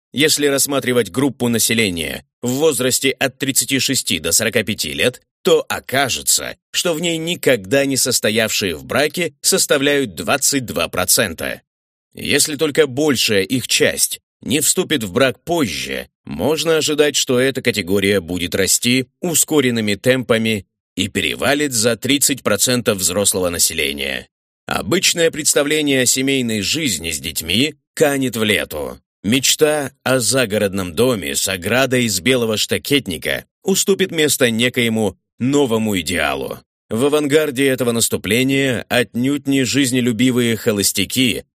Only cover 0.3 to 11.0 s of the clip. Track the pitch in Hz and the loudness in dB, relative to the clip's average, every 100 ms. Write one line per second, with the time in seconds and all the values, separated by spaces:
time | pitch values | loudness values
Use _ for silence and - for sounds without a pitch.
0.3 | 143 143 139 135 139 123 123 104 104 139 | 2 2 2 0 -2 0 0 0 0 -2
1.3 | - 123 113 - 113 104 85 71 - - | 0 0 0 0 2 0 0 -6 -8 -12
2.3 | _ 123 131 160 147 131 - 135 - 139 | _ -6 0 0 2 0 0 0 -2 -4
3.3 | - 135 - - 135 - 127 - 87 82 | -4 -4 -2 -2 -2 -2 -2 -2 -4 0
4.3 | 82 110 113 98 101 78 71 92 - _ | 0 0 0 -2 -4 -4 -2 -2 -4 _
5.3 | _ 180 160 - 98 - 131 131 - 64 | _ 2 2 0 -6 -2 -2 0 -2 -2
6.3 | - 64 - _ - 175 156 175 165 160 | -2 -4 -12 _ -4 -2 0 -2 -2 -4
7.3 | 156 143 120 95 139 139 127 131 - 113 | -2 2 0 2 0 2 0 0 0 0
8.3 | 110 110 - 98 73 67 120 151 180 165 | 2 0 0 -4 -4 -2 0 0 -2 -6
9.3 | - - 185 - 147 143 143 123 80 98 | -4 0 0 2 2 2 2 0 -4 -2
10.3 | 139 - 139 104 80 80 87 | 0 0 0 -2 -4 -2 -2